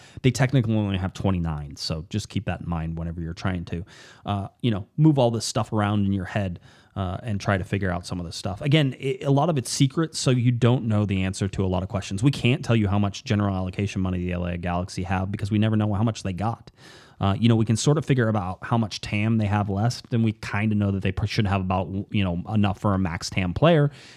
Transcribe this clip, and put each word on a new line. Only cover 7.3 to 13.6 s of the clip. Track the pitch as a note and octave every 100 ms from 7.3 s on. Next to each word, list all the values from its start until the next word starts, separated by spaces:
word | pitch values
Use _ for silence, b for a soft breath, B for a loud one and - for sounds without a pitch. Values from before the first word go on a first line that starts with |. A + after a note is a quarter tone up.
| G2+
try | - G2
to |
figure | - G2+ F#2+
out | F2+ -
some | F#2
of | E2
this | -
stuff. | G2+ G2+
Again, | D3 D#3 C#3 B2+
it, | C3+ B2+
a | C#3+
lot | C#3 E3
of | D3
it's | -
secret, | - C#3 - D#3+
so | - -
you | B2+ A#2+
don't | A#2+ A#2+ B2+
know | A#2 G#2
the | G2+ F#2+
answer | F#2+ G2 G2
to | -
a | F#2
lot | F2+
of | F#2+
questions. | F#2 - G2
We | C#3
can't | - A#2+ A#2+
tell | - A#2
you | G2+
how | G2+
much | G2+ -
general | - G#2 G2+
allocation | F#2